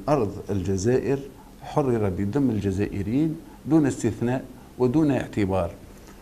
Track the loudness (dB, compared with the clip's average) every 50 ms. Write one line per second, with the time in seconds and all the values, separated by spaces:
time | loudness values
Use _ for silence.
0 | 0 0 2 2 0 -2 -4 -8 -6 -4 -4 -2 0 0 -2 0 2 2 2 2
1 | 2 0 -2 -2 -4 -10 -16 -18 -20 -20 -20 -18 -16 -4 -2 0 2 2 2 2
2 | 0 0 0 0 -2 0 0 2 2 2 2 0 0 0 0 0 -2 -2 -2 -4
3 | -2 0 0 2 2 0 -2 -4 -10 -16 -20 -12 -2 2 4 4 4 4 2 0
4 | 0 -2 0 0 0 0 0 -2 -4 -8 -14 -20 -20 -16 -2 0 2 4 4 4
5 | 4 4 2 0 -2 -2 -2 0 0 2 2 0 0 -2 -4 -10 -16 -20 -20 -20
6 | -20 -20 -20 -18